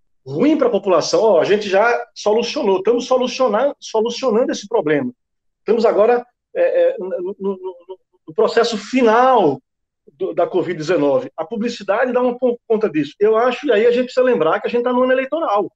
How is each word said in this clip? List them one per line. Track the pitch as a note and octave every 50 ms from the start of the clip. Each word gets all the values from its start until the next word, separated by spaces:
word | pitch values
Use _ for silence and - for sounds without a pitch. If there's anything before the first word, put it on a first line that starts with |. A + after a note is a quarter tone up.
| _ _ _ _ _
ruim | C3 C#3 D#3 A#3+ D4+ D#4+
pra | D4 C4 A#3+
população, | G3+ F#3+ - G3 F3 D#3 - - - F3
ó, | G#3+ A3 F#3+ D#3
a | -
gente | - G3+ G3+ G3+
já | G3 F#3 F#3+ A3+ A#3+ - - - _ _
solucionou, | - - G#3 G#3+ A#3 A3+ - - D4 C#4 G3 F#3+
estamos | F#3 G3 A3 A#3+ C4 -
solucionando, | - B3+ B3 B3 B3 - - C4 A#3+ G3+ A3 C4+ C#4+ - _
solucionando | - - - A3 A3 A#3+ A#3 - C4 B3+ G#3 A3+ C4+ D4 B3+
esse | - -
problema. | - A#3 G#3+ E3+ D3+ D3+ C#3+ B2+ B2 - _ _ _ _ _ _ _ _ _
Estamos | - - A3+ A3+ G#3+
agora, | G#3+ E3+ F#3+ G#3+ A3+ A#3+ A#3+ A#3 _ _ _ _ _ -
é, | F#3 E3+ F3 - F3 E3+ F3
é, | F3
no, | - F#3 F#3+
no, | F3 F3+ F3+ F#3+ G3+ -
no, | F#3+ G3 F#3+ F#3 F#3 F#3 F3 F3 - - F#3+ _ _ _ _ _ _
no | - D#3
processo | - A3 - - A#3 A3 - A3
final | G3 - - B3 C4 B3 G#3+ G#3+ A#3+ B3+ C4 C4 A3+ F3+ D3 C3+ B3+ _ _ _ _ _ _ _ _ _ - _
do, | - F#3+ F3 D#3+
da | - F3
covid | E3 - F3+ D3 E3+ F3+
dezenove. | D#3 D3+ D#3 F#3 D3+ C#3+ C#3+ C3+ B2+ - - _
A | - D#3+
publicidade | - A#3+ G#3 A#3 A#3 - - G3+ - G3 A#3 C4 B3+ B3
dá | B3
uma | B3+ B3+ A#3+
pon-, | - C4 B3 A#3 - _
conta | - A3 G#3 A3 F#3
disso. | D3 D#3 C#3+ D3 - -
Eu | G3+ A3 A3
acho, | A3 A#3+ B3+ B3 - -
e | D4
aí | A3 G#3 A3+
a | A#3+
gente | A#3+ B3 B3
precisa | B3 - C4 B3+
lembrar | B3+ A#3+ E3 D#3 D#3 F#3+ G#3+
que | -
a | G#3+
gente | G#3 A#3+ A#3+
tá | B3 B3
no | B3+ B3+
ano | B3+
eleitoral. | C4 C4 C4 C4 D4 E4 E4 B3+ G3+ G#3 F#3 - _